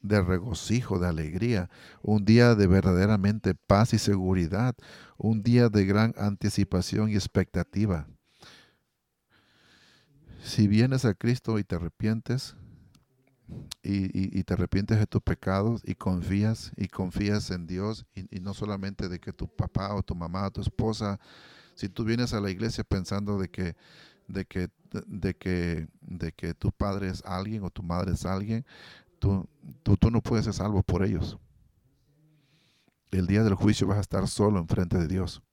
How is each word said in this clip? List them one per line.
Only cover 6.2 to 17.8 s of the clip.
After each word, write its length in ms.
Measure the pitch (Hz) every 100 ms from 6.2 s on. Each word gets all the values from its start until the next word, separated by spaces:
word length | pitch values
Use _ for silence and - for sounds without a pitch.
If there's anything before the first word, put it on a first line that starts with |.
| 104 101 104 - 98 92 87 107 107
y 40 |
expectativa. 920 | 104 - - 90 90 85 98 104 85 73 - _ _ - - _ _ _ _ _ _ _ _ _ _ _ _ _ _ _ _ - -
Si 240 | - - 104
vienes 380 | 104 127 131
a 100 | 123
Cristo 440 | 95 117 123 - 110
y 60 |
te 120 | 98 85
arrepientes, 800 | 85 _ 107 113 - 123 - - - - - _ _ _ _ _ - - - -
y, 240 | - 101 95
y, 320 | - 95 95
y 60 |
te 100 | 92
arrepientes 440 | 90 87 98 104 110
de 80 | 107
tus 160 | -
pecados 600 | - 90 - 95 107 117
y 100 | -
confías, 760 | 95 - 90 90 98 107 113 - -
y 120 | 95
confías 640 | - 92 87 101 104 95
en 160 | 90 82
Dios, 400 | 90